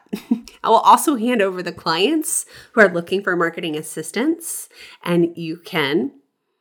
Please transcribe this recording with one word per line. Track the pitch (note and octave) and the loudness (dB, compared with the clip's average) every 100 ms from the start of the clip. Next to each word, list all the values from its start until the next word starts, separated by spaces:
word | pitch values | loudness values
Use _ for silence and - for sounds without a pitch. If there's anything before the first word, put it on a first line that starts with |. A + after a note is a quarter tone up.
| _ - - | _ -8 -4
<laughs> | A#3 - - | -4 -4 -6
I | - | 2
will | A3+ | 4
also | - A#3 D#4+ C4 | 6 6 4 0
hand | A#3 B3 | 0 2
over | G3 F3+ | 0 -2
the | F3 | -8
clients | - F3 E3 G#3+ D#4+ - - - - - | -6 -2 0 2 0 -2 -6 -8 -16 -4
who | - | 4
are | G3 | 4
looking | E3+ E3+ F#3+ | 4 -2 -4
for | G3 F3 | -2 0
marketing | E3 E3+ F3 D3+ | -2 -2 -6 -6
assistants, | D#3 - D#3+ G3+ D4 E4 - - - - - - | -8 -10 -8 -4 -2 -2 -6 -12 -14 -20 -20 -12
and | - F3 E3+ E3+ | -2 0 0 -2
you | E3 E3+ | -10 -10
can | - E3+ C#3 D#3 C4+ - _ _ _ _ | -8 -4 0 0 -2 -8 _ _ _ _